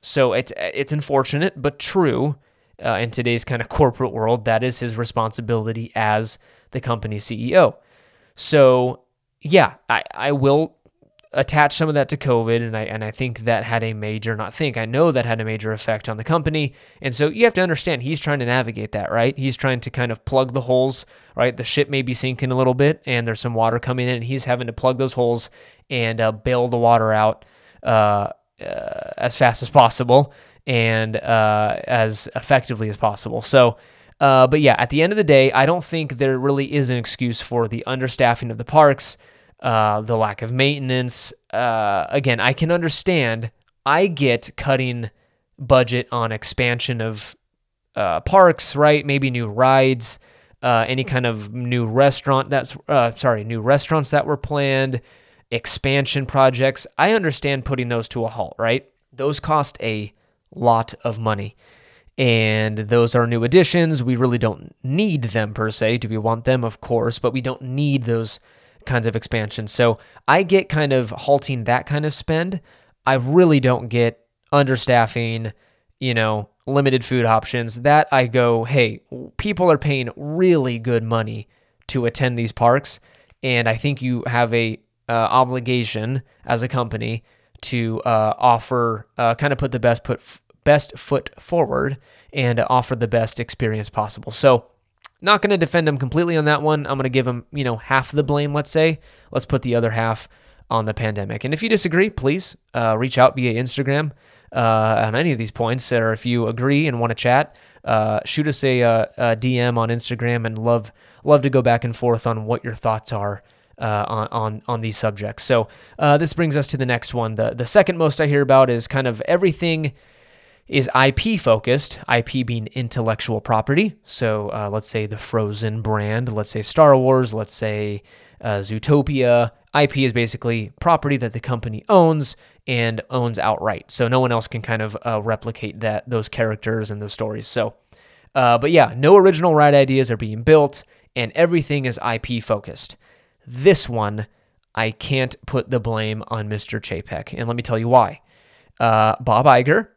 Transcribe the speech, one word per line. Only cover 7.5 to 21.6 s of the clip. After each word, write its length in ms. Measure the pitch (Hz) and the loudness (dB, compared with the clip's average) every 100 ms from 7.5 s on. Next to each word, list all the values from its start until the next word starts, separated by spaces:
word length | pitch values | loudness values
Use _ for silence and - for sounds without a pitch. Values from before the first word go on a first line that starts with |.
E 60 | 175 | 4
O. 220 | 139 - _ _ _ _ _ - | 4 2 _ _ _ _ _ -10
So 680 | - 151 131 127 127 127 _ _ _ _ | 0 6 8 6 2 -4 _ _ _ _
yeah, 360 | 151 185 135 - _ | 2 4 4 0 _
I, 160 | 117 - | -2 -2
I 180 | - 131 | -6 -2
will 420 | 143 139 143 160 _ _ _ _ _ _ 139 | 0 2 2 0 _ _ _ _ _ _ -4
attach 380 | 135 151 147 - | 0 4 2 2
some 140 | 160 | 0
of 60 | 147 | 0
that 120 | 135 | 0
to 80 | 143 | -2
covid, 500 | 143 120 113 117 117 | 0 0 2 0 -2
and 120 | 110 | -6
I, 60 | |
and 200 | 107 110 | -6 -6
I 80 | 110 | -8
think 280 | - 127 117 | -6 -6 -4
that 260 | 113 113 110 | -2 -2 0
had 180 | 117 | -4
a 100 | 113 | -4
major, 440 | 107 107 110 110 110 | -6 -6 -6 -6 -6
not 160 | 104 | -8
think, 240 | - 151 120 | -4 -4 -4
I 80 | 113 | -4
know 260 | 127 170 | 2 2
that 140 | 131 117 | 2 -2
had 160 | 113 | -4
a 20 | |
major 300 | 110 110 107 | -4 -6 -6
effect 340 | 107 - 107 - | -6 -4 -4 -6
on 80 | 107 | -10
the 80 | |
company. 500 | 113 165 151 156 143 - _ _ | -2 -2 0 -2 -4 -8 _ _
And 120 | 135 | -8
so 140 | 120 151 | -2 -2
you 160 | 160 | 4
have 100 | 233 - | 2 4
to 60 | |
understand, 420 | 185 156 - 143 | 0 0 -2 -4
he's 180 | 123 151 | -4 -4
trying 180 | - 143 | -2 -2
to 60 | 120 | 0
navigate 480 | 127 117 107 107 | 0 -2 -6 -8
that, 180 | 104 98 | -6 -2
right? 260 | 117 120 135 | 0 0 0
He's 200 | 135 123 | -4 -2
trying 240 | 135 127 | -2 -2
to 80 | 123 | -4
kind 240 | - 123 | -6 -4
of 100 | 110 | -6
plug 300 | - 135 131 | -2 0 0
the 80 | 127 | -4
holes, 440 | 123 127 131 123 - _ _ - | 0 0 0 -2 -8 _ _ -2
right? 220 | 123 | -2
The 80 | - | -2